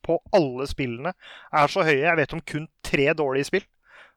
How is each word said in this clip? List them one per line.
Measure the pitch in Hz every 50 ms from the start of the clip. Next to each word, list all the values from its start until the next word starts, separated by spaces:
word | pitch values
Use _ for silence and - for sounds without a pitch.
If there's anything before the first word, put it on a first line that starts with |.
på | - - 165 - _ -
alle | - 190 151 131 123 123 139
spillene | 139 - - 139 120 117 120 143 180 - _ - - - - - -
er | - 151 147 -
så | - 196 170
høye. | 160 147 131
Jeg | 147 175 165 160
vet | 135 - 160
om | 165
kun | - - - 147 160 - _ _
tre | - - - 147 135 147 170
dårlige | 156 147 135 131 139 143 -
spill | 180 185 - _ _ _ _ _ - - - _ _